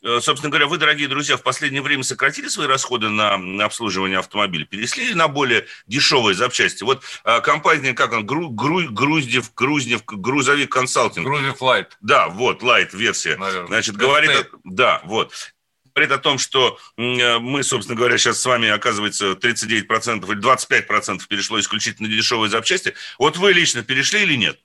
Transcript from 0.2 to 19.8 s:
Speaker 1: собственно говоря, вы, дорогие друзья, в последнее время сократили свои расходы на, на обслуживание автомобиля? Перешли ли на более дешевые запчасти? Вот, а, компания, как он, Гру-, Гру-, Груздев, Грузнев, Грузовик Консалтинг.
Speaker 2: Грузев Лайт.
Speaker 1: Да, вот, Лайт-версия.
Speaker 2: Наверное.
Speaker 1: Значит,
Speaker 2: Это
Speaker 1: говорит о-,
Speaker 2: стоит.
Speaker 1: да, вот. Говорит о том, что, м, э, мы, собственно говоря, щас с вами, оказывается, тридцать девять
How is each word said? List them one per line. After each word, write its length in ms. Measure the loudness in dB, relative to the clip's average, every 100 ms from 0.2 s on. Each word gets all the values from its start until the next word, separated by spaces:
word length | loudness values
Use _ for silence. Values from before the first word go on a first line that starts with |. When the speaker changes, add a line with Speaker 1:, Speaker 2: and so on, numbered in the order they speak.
Speaker 1:
собственно 300 | 0 -2 0
говоря, 160 | 2 2
вы, 100 | 2
дорогие 300 | 2 2 0
друзья, 280 | -2 0 0
в 60 |
последнее 400 | 0 -2 -4 -4
время 220 | -2 -2
сократили 420 | -2 0 0 0 -8
свои 220 | -4 0
расходы 400 | 0 0 -2 -2
на, 280 | 0 2 0
на 260 | -4 -2
обслуживание 540 | -2 -2 -4 -2 -2 -2
автомобиля? 460 | -2 -2 -2 -2 -8
Перешли 420 | -6 -6 -4 -4
ли 60 |
на 120 | 0 0
более 400 | 2 2 0 0 -20 _
дешевые 480 | 0 2 4 2 2
запчасти? 480 | 0 2 0 0
Вот, 180 | -2 -2 -4 -8
а, 160 | 2 2
компания, 520 | 2 2 2 0 0
как 200 | 0 0
он, 120 | 0
Гру-, 260 | -2 -4 -4
Гру-, 380 | -4 -2 0 -2
Груздев, 600 | -2 0 0 0 -2 -4
Грузнев, 500 | -4 0 0 -2 -4 -4
Грузовик 640 | -8 -2 0 2 2 2
Консалтинг. 560 | 0 0 0 0 -2 -4
Speaker 2:
Грузев 340 | -2 -2 -2
Лайт. 360 | 0 0 0 -12
Speaker 1:
Да, 260 | 2 2 2
вот, 340 | 0 -2 0
Лайт-версия. 760 | 2 4 2 -2 -2 0 -2 -2
Speaker 2:
Наверное. 300 | -4 -6 -2
Speaker 1:
Значит, 300 | -2 -2 0
Speaker 2:
Это 80 |
Speaker 1:
говорит 260 | 2 4 4
о-, 40 |
Speaker 2:
стоит. 160 | 2 -2 -14
Speaker 1:
да, 380 | -12 0 2 2
вот. 280 | 0 -2 -2 -6 -16 _ _ _ _ -2
Говорит 140 | 0
о 80 | 2
том, 200 | 0 -2
что, 380 | 0 2 2 0 -18 -6
м, 220 | -4 0
э, 180 | 2 2
мы, 240 | 0 -2
собственно 340 | -2 -2 -4 0
говоря, 220 | 2 2
щас 220 | 2 0
с 40 | 0
вами, 220 | 2 2
оказывается, 680 | 2 0 0 -2 -2 -2 0
тридцать 320 | -2 -2 -2
девять 180 | -2